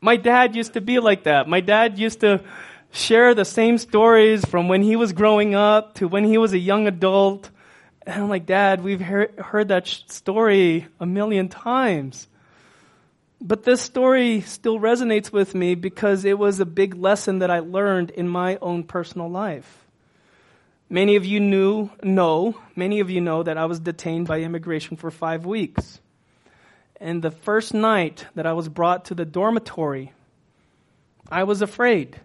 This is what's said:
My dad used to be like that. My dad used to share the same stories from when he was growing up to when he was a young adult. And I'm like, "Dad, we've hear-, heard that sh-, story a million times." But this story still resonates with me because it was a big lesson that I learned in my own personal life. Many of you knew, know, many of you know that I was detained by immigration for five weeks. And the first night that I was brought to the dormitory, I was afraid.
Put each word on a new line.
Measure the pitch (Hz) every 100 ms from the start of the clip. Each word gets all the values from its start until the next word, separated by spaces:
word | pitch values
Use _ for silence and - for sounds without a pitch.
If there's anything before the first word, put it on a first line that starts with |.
My | 208 240
dad | 214 247 247 220
used | 226
to | -
be | 202 247
like | 226 196 -
that. | 147 151
My | 175
dad | 185 208 233 196
used | 220 220
to | 214 196 - - - - _
share | - - 226 247
the | 233 190
same | - 226 233
stories | 226 208 226 226 220 220 185
from | 175 175
when | 185
he | 208 226
was | 226
growing | 170 214 214 208 202
up | 208 214 214 -
to | 185
when | 190
he | 214 220
was | 226
a | 190
young | 180 202 214
adult. | 180 185 190 196 196 - _ _ - _ _ -
And | 202
I'm | 202
like, | 196 165
"Dad, | 190 202 190
we've | 180 196
hear-, | 180 196 208 -
heard | - 214 208
that | 190 -
sh-, | - -
story | - - 202 226 196 180 165 160 _
a | 175
million | 190 208 208 185
times." | - - 254 254 170 135 127 - _ _ _ _ _ _ _ _ _ _ _
But | 202 214
this | - 247
story | - - 254 262 247 220
still | 180 - 233 220
resonates | 214 240 247 214 214
with | 208 196 190
me | 180
because | 180 185 180 214 196 196
it | 196
was | 208 196
a | 185
big | 165 196
lesson | 190 185 202 202 190
that | 180
I | 175
learned | 165 185 202 185 170
in | - 175
my | 180 180 190
own | 180 175
personal | 165 180 165 - 170
life. | 180 208 147 - _ _ _ _ _ _ _ _ _ _ _ _
Many | 175 196 208
of | 185
you | 208
knew, | 202 196 190 214 208 -
know, | 196 190 175 160 196 220 - -
many | 185 208
of | 190
you | 185
know | 170 160
that | 165 160
I | 160
was | 170
detained | 165 165 - 165 170
by | 156
immigration | 160 170 165 156 156 165
for | 165
five | 160 160 165 170
weeks. | 220 180 - - - _ _ _ _ _ _ _ _ _ _
And | 160 170
the | 165
first | 156 - 214 220
night | 214 220 214 165 - - -
that | 165
I |
was | 165 160
brought | 151 170 180 180
to | 175
the | 165
dormitory, | 165 208 226 226 - 156 135 135 _ _ _ _ _ _ _ _ _ _ _ -
I | 165 190
was | 202
afraid. | 202 - 240 220 135 -